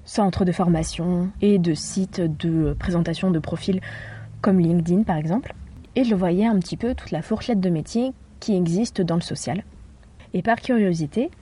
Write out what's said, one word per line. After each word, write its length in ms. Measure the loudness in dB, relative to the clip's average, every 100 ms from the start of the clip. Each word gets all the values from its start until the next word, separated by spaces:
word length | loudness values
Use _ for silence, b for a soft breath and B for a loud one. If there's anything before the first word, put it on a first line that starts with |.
centres 400 | -4 0 2 2
de 80 | 2
formation 760 | 2 2 2 0 -4 -2 0 -2 0
et 180 | 2 4
de 140 | 2
sites 480 | 0 -2 -4 -4 -2
de 540 | -2 -2 0 2 0 0
présentation 520 | 0 0 0 0 0
de 80 | 0
profils 420 | -2 -4 -2 -2 B B B B B -2
comme 160 | 2 4
LinkedIn 460 | 4 4 2 2
par 120 | 2 0
exemple. 380 | 0 -2 -4 -12 -18 -18 -4 0
Et 80 |
je 100 | 2
voyais 320 | 2 2 2 4
un 120 | 2
petit 180 | 0 -4
peu 180 | -4
toute 160 | -4 -6
la 120 | -6
fourchette 380 | -2 -4 0 0
de 100 | 2
métiers 420 | 0 -2 -2 -2 -6 -16 -8
qui 160 | 0
existent 480 | 2 2 2 0 0
dans 120 | 0
le 60 | 0
social. 440 | -2 -6 -6 -6 -8 -16 -20 -20 -20 -20 B
Et 80 | -4
par 180 | 0 0
curiosité, 680 | 0 2 2 0 -2 -2 -4 B